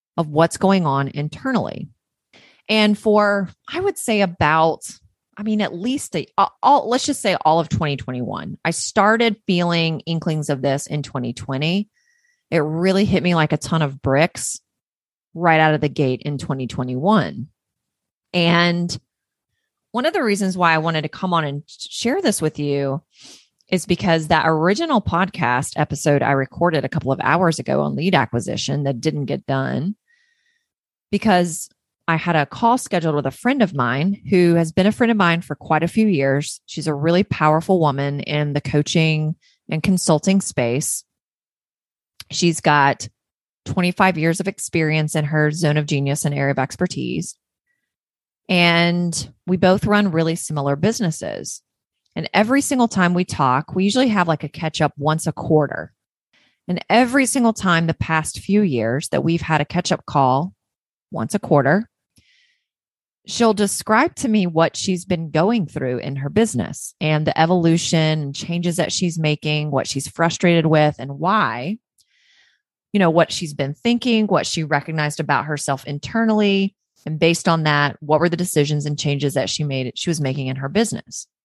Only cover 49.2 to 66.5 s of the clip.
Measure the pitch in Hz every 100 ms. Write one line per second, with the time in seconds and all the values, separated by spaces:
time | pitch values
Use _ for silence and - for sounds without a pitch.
49.2 | - - - 180 175 190 - 208 202 160
50.2 | 165 165 - 151 139 139 185 233 190 160
51.2 | 73 50 - - _ _ _ _ _ -
52.2 | 160 175 214 269 - 262 233 - 180 180
53.2 | 185 - 135 127 - 185 196 202 262 208
54.2 | 170 156 147 - 160 - 151 - 143 156
55.2 | - - - 156 143 - - _ _ _
56.2 | _ _ _ _ - 180 - 214 254 269
57.2 | 254 277 233 220 190 165 165 - - 160
58.2 | 156 - - 202 202 123 110 131 - -
59.2 | 147 165 - 156 147 170 - 156 - 147
60.2 | 131 131 175 - _ _ _ _ _ -
61.2 | 113 202 - 147 131 180 226 _ _ _
62.2 | _ _ _ _ _ _ _ _ _ _
63.2 | - - 233 202 202 - - 220 320 -
64.2 | 262 214 180 160 165 - - 180 - 175
65.2 | 165 139 180 240 156 - 131 123 - 139
66.2 | 139 208 226